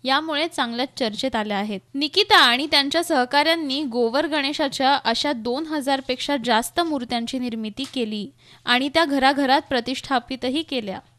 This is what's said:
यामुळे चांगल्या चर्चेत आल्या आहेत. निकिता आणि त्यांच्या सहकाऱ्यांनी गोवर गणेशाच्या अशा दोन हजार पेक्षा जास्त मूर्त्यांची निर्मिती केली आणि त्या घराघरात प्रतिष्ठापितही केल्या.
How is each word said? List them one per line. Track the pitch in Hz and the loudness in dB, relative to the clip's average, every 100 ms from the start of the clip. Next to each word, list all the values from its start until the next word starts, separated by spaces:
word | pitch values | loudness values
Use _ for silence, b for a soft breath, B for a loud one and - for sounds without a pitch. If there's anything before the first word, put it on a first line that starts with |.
यामुळे | 254 277 320 294 330 | 0 0 0 -2 -2
चांगल्या | - 240 233 269 - | -2 -4 -2 -4 -2
चर्चेत | 233 208 262 233 | -4 -2 -2 -2
आल्या | 214 202 | -2 -2
आहेत. | 214 202 _ | -4 -6 _
निकिता | 277 302 370 403 392 | -4 0 2 6 6
आणि | 262 247 302 | 6 4 2
त्यांच्या | 294 277 320 | 2 2 0
सहकाऱ्यांनी | 339 294 247 285 302 330 294 269 | 2 0 2 2 2 2 -2 -4
गोवर | 294 233 226 254 320 | -2 0 0 0 0
गणेशाच्या | 302 269 294 277 262 262 277 | -2 -2 -2 -4 0 2 2
अशा | - 233 294 | 0 0 -2
दोन | 254 226 254 320 | -2 -4 -4 -4
हजार | 302 262 269 269 | -4 0 -2 -2
पेक्षा | 254 - 285 | -4 -2 -2
जास्त | 233 220 247 - | 2 2 2 -2
मूर्त्यांची | 339 285 240 240 233 262 | -2 -2 -4 -4 -4 -4
निर्मिती | 247 226 220 214 269 | -4 -6 -8 -8 -8
केली | 262 220 214 233 b b b | -4 -4 -4 -8 b b b
आणि | - 247 277 | 0 0 2
त्या | 320 | 2
घराघरात | 330 277 262 285 269 277 - | 2 4 4 4 4 2 2
प्रतिष्ठापितही | 254 233 262 - 262 - 262 254 277 | -2 -2 -6 -2 -2 -2 -6 -2 -4
केल्या. | 320 262 208 170 _ | -2 -6 -6 -10 _